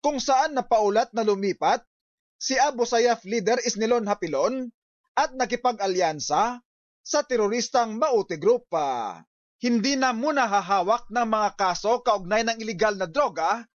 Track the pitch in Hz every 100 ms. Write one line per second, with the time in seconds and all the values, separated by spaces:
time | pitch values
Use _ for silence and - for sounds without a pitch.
0 | - 277 - 262 311 269 - 226 208 208
1 | - 220 214 196 202 - 156 233 _ _
2 | _ _ _ _ - 262 285 247 233 233
3 | 240 233 185 226 196 233 233 196 220 240
4 | 202 208 165 139 180 262 247 _ _ _
5 | _ - 302 262 247 240 247 220 196 185
6 | 170 151 - 151 220 247 _ _ _ _
7 | - 294 285 240 208 233 220 254 226 214
8 | 311 233 - 160 180 240 _ 170 139 123
9 | 104 82 - _ _ _ 240 233 233 277
10 | 262 226 285 285 233 202 175 196 180 226
11 | - 233 226 220 208 - 190 175 202 240
12 | 247 208 175 214 226 226 220 180 214 202
13 | 180 208 277 160 160 220 233